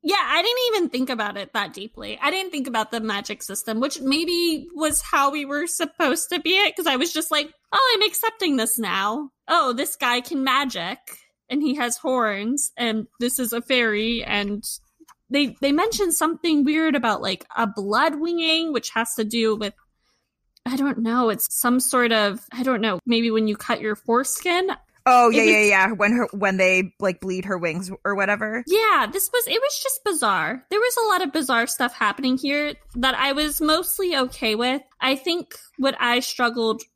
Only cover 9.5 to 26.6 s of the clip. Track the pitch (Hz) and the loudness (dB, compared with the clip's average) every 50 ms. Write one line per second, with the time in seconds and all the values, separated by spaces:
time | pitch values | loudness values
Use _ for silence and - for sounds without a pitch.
9.5 | 320 339 302 262 240 233 285 - - - 285 247 240 247 247 - 349 269 269 269 | 2 2 2 2 0 -2 -4 -6 -4 -2 0 0 0 0 -2 -4 -4 -2 0 2
10.5 | 254 269 285 269 - 190 170 180 226 - _ - - - _ _ _ _ _ _ | 2 0 0 -2 -4 -6 -6 -6 -8 -10 _ -20 -20 -20 _ _ _ _ _ _
11.5 | 247 294 294 302 247 - 240 240 233 - - 269 262 254 233 214 202 196 208 226 | -4 -2 0 0 0 0 -2 -2 -4 -4 -2 0 0 2 2 0 -2 -2 -4 -4
12.5 | 262 285 - - _ - 240 233 220 220 214 - _ _ 240 247 - - 254 226 | -2 -2 -4 -6 _ -4 -2 -2 -2 -2 -4 -8 _ _ -4 -2 -2 -2 -4 -2
13.5 | 233 240 240 - 269 247 240 226 214 208 220 226 233 233 - - - 202 202 202 | -4 -6 -2 0 0 2 2 2 0 0 0 -2 -2 -4 -2 -2 -2 -2 -2 -2
14.5 | 208 208 - - - - _ _ _ _ - _ - _ _ _ 247 285 294 247 | -6 -6 -8 -10 -12 -12 _ _ _ _ -20 _ -20 _ _ _ 0 0 0 0
15.5 | - _ - 277 285 302 370 453 440 - 403 349 320 - 311 311 339 - - 339 | -2 _ 0 2 2 2 2 0 0 0 0 0 0 0 0 -2 -2 -2 0 2
16.5 | 311 294 277 277 302 311 320 320 269 285 240 233 208 - - 202 196 - - _ | 2 4 4 4 2 2 2 2 2 2 0 0 -2 0 -2 -4 -4 -4 -8 _
17.5 | - - 226 214 - - 196 196 208 240 285 330 302 285 311 339 339 339 330 320 | -4 -2 -2 -2 -2 -4 -4 0 2 2 2 2 2 0 -2 -2 -2 0 2 2
18.5 | 320 320 330 330 294 233 - - - 226 233 - - - 220 214 226 233 226 220 | 2 2 0 0 -2 -4 -4 -2 -2 -2 -2 -2 -2 -4 -4 -2 0 2 2 2
19.5 | 214 214 214 196 - _ _ _ _ _ _ _ _ _ _ _ _ _ _ _ | 2 0 -2 -8 -8 _ _ _ _ _ _ _ _ _ _ _ _ _ _ _
20.5 | _ _ _ 247 254 269 277 285 247 - 233 226 233 247 254 226 202 240 - - | _ _ _ -4 -2 0 0 0 0 0 0 0 2 2 2 2 0 0 -2 -4
21.5 | - - - 247 247 254 254 - - 254 240 233 226 220 208 202 196 226 - - | -2 0 2 2 2 2 2 2 2 2 2 4 4 2 2 2 -2 -4 -10 -12
22.5 | - 233 254 262 254 214 214 220 190 175 _ 247 233 226 233 233 220 220 220 214 | -6 -4 0 0 0 2 0 0 -2 -2 _ 0 2 2 2 2 2 2 2 2
23.5 | 208 208 - - 240 - - 214 214 - _ - 233 240 269 - - - - 359 | -2 -4 -2 -4 -4 -2 -2 -4 -6 -6 _ 0 2 2 2 0 -4 -4 -2 0
24.5 | 339 359 370 381 - - _ _ _ _ _ 262 247 247 240 233 226 - 226 220 | 0 2 0 0 -4 -6 _ _ _ _ _ 6 8 8 8 8 6 6 6 6
25.5 | 220 214 214 208 196 190 190 196 226 190 202 208 233 240 240 - - 202 190 196 | 6 6 6 6 6 6 4 2 2 0 2 2 2 2 0 -2 -2 -2 0 0
26.5 | 190 185 | 2 4